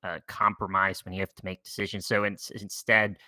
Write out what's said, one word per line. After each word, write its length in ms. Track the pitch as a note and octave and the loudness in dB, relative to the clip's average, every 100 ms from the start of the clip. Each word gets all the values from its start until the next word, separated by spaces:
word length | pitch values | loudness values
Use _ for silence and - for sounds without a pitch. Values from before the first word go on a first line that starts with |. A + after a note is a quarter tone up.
uh, 160 | F#2 E2 - | -8 -6 -8
compromised 800 | - G#2 G#2 G2 F#2+ F#2+ F#2 | 0 2 2 0 2 2 0
when 100 | - | -6
you 60 | F#2 | -4
have 140 | F#2+ | -4
to 100 | - | -4
make 180 | F#2+ F#2 | -8 -8
decisions. 440 | - - G2+ G#2 - | -8 -6 -4 -4 0
So 180 | G#2+ | 2
ins-, 260 | G#2 F#2+ - | 2 -2 -8
instead, 680 | - G2+ - - A2 G#2 F#2+ | -10 -10 -6 4 4 4 0